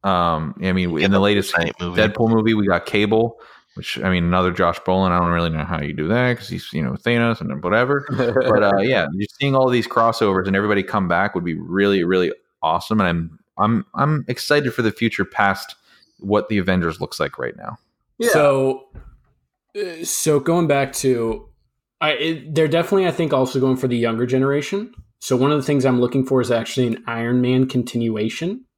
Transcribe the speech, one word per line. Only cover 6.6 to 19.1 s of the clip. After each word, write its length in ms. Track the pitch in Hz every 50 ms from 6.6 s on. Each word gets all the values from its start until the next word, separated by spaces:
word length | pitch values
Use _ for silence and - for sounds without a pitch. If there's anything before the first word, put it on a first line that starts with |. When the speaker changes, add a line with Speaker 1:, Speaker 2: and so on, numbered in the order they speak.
| - -
Speaker 1:
you 100 | - 160
know, 100 | 147 123 131
Thanos 460 | - - 120 120 120 117 117 110 -
and 220 | - 71 67 71
whatever. 440 | 80 87 101 113 123 131 143 139 135 -
Speaker 3:
<laughs> 420 | 131 135 127 120 110 131 123 -
Speaker 1:
But, 120 | 110 104 104
uh, 160 | 101 98 98
yeah, 260 | 101 123 131 104 82 71 80 95
just 160 | 104 - -
seeing 180 | - 139 139 135
all 140 | 135 131 127
these 180 | 123 120 -
crossovers 600 | - - 120 113 117 110 - 110 101 95 95 92
and 100 | 98 95
everybody 260 | 98 101 104 104 101
come 240 | 92 - - 104 95
back 280 | 87 85 85 98 104 -
would 100 | 90 85
be 100 | 87 80
really, 480 | 82 85 85 87 95 101 101 98 95
really 300 | 85 87 95 92 90 85 - - _ _ _ _
awesome. 380 | - 80 85 87 - - 110 110
And 80 | 98 90
I'm, 300 | 85 85 82 82 80 - _ _ _ -
I'm, 280 | 101 107 117 107 - _ -
I'm 300 | 87 131 147 156 147 135
excited 460 | - 127 - - - 147 147 147 123 -
for 80 | -
the 80 | 117 107
future 340 | - - 117 113 - - 92
past 520 | - - - 104 98 95 - - - - _ _ _ _ _ _ _ _ _
what 300 | - 98 104 104 - -
the 100 | 107 101
Avengers 420 | 90 95 92 90 85 82 80 -
looks 200 | - - - -
like 180 | 78 71 - -
right 180 | 64 62 -
now. 220 | - - - 113 - _ _ _ _ _ _ _ _
Speaker 3:
Yeah. 120 | 233 240
Speaker 4:
So, 580 | 190 156 147 143 135 135 135 135 131 131 - _ - - - -